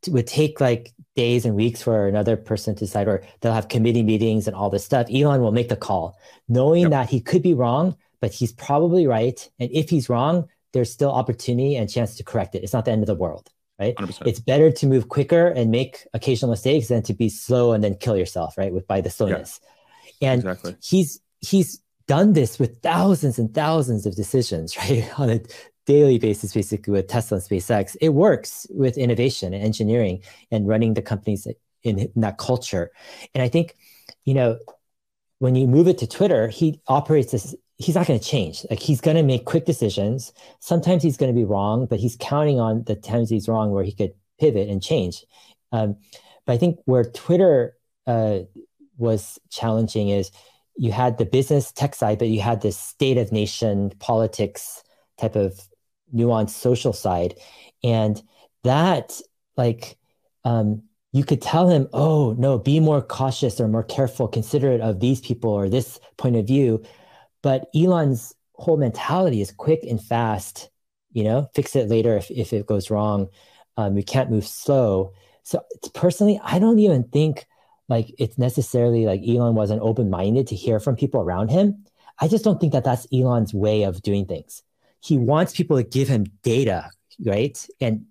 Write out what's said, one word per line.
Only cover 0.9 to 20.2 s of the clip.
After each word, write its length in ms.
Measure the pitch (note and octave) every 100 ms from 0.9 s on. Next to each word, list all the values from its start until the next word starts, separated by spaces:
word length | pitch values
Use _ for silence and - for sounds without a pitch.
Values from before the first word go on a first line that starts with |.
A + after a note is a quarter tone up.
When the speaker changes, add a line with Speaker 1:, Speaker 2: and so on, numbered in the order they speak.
| - - -
Speaker 1:
days 280 | A#2+ A#2+
and 100 | A2+
weeks 280 | G2+ A#2 A#2+
for 240 | - A2 G2
another 280 | G#2 G#2 A2+
person 380 | - G#2+ -
to 60 | G2
decide, 220 | G#2 G#2 G2+
or 140 | G2 - _
they'll 120 | A#2
have 160 | A2+ -
committee 340 | A#2+ A2+ A#2
meetings 440 | A2 A2 A2+ A2 G2+
and 100 | F#2+
all 140 | G2+
this 140 | G2
stuff, 220 | - C3+ A#2
Elon 300 | C3 D3 C#3
will 100 | A#2
make 160 | A2+ A#2+
the 80 | A2
call, 400 | - F#2+ E2 - - - -
knowing 340 | A#2+ C#3 E3+
Speaker 2:
Yep. 80 | E3+
Speaker 1:
that 180 | C#3+ B2
he 100 | C3
could 220 | - F3+
be 100 | F#3
wrong, 420 | C#3+ A#2+ C3 F3+ - _ _
but 120 | A2+
he's 200 | - A#2+
probably 540 | - - C#3+ E3+ F3+ D3+
right. 320 | A2+ A#2+ C3 - -
And 120 | A#2+
if 180 | D#3 D3+
he's 180 | E3 A#2+
wrong, 400 | A#2 C#3 F3 D#3 _ _
there's 180 | C3 A#2+
still 200 | - C#3+
opportunity 640 | B2+ B2+ A#2+ - A#2+ C3+ C#3
and 140 | G#2
chance 260 | B2 A2 -
to 80 |
correct 300 | - A#2 F#2
it. 80 | F#2
It's 100 | G2+
not 120 | B2 A#2
the 60 |
end 100 | A2
of 60 | G#2
the 60 |
world, 360 | F2 F2 - - _ _ -
right? 200 | G2+ A#2+
Speaker 2:
Hundred 140 | F#2+
percent. 160 | - A#2+
Speaker 1:
It's 120 | A#2
better 300 | A#2 C#3 D#3+
to 160 | D#3 C#3
move 220 | C3 -
quicker 400 | - C#3 E3+ F3
and 220 | C#3+ A2+
make 360 | A#2 B2+ - -
occasional 360 | - - A#2 B2
mistakes 380 | G#2+ B2+ D3 A2
than 140 | A#2
to 100 | G#2
be 160 | G#2 A2+
slow 440 | - - B2+ A#2+
and 100 | A2
then 120 | G#2 G2
kill 200 | - G2+
yourself, 400 | F#2 F#2 F2 -
right, 160 | F#2+
with, 140 | F2+ -
by 140 | G2
the 80 | -
Speaker 2:
Yeah. 40 |
Speaker 1:
slowness. 480 | - G#2 F2 - - _ _ _ _ - _